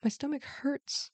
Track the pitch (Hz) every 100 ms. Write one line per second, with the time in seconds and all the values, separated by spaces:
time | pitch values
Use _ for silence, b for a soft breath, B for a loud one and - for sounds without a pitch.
0 | 226 - 285 294 - - 269 285 - -
1 | -